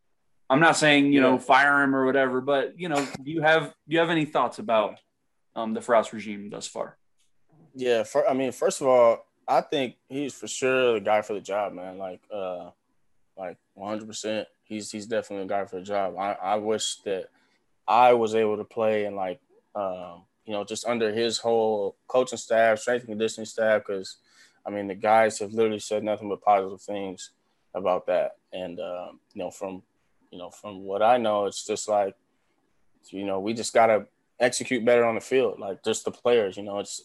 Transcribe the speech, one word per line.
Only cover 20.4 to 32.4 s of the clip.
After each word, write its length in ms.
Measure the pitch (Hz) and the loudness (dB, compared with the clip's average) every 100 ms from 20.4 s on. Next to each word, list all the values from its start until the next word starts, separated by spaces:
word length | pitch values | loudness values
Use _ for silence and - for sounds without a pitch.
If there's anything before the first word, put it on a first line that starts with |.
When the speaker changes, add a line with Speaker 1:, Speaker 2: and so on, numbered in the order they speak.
| - | -8
Speaker 2:
you 60 | |
know, 120 | 104 | -8
just 220 | 98 107 113 | -6 -6 -4
under 260 | 120 110 | -2 0
his 260 | 107 117 101 | 0 -2 -2
whole 580 | 117 117 110 107 98 - - | 0 2 2 0 -4 -8 -2
coaching 320 | 127 127 117 | 0 0 -4
staff, 400 | - 113 113 107 | 0 4 4 2
strength 240 | - 123 | 0 -4
and 80 | 117 | -4
conditioning 360 | 107 113 - 110 | -4 -4 -4 -10
staff, 380 | - 110 107 | -2 2 2
'cause, 320 | - 95 95 - _ _ _ _ | 0 -8 -10 -16 _ _ _ _
I 60 | - | -10
mean, 160 | 104 98 | -6 -6
the 80 | |
guys 440 | 95 107 110 110 - | -2 4 6 4 0
have 120 | 104 | -6
literally 280 | 110 110 104 | 0 0 -2
said 220 | - 107 | -4 -4
nothing 260 | 104 104 104 | -2 -4 -6
but 120 | 95 | -2
positive 400 | 104 101 95 95 | 2 2 2 -8
things 500 | - 101 98 90 - _ _ _ _ | -10 -8 -8 -12 -16 _ _ _ _
about 320 | 90 95 90 - | -4 -2 -2 0
that. 300 | 90 71 - _ | -2 -2 -8 _
And, 280 | 95 90 87 | -12 -10 -10
um, 400 | 85 90 87 - _ | -10 -10 -12 -18 _
you 60 | 101 | -12
know, 80 | 90 | -12
from, 320 | - 98 92 - _ _ _ _ | -10 -12 -12 -18 _ _ _ _
you 60 | 90 | -18
know, 120 | 87 | -18
from 300 | - 104 95 | -16 -16 -14
what 200 | 98 98 | -8 2
I 160 | 107 123 | 4 4
know, 260 | 110 104 98 | 2 0 -2
it's 180 | - | -4
just 240 | - 104 - | -6 -6 0
like, 280 | 104 98 - _ _ | 0 0 -6 _ _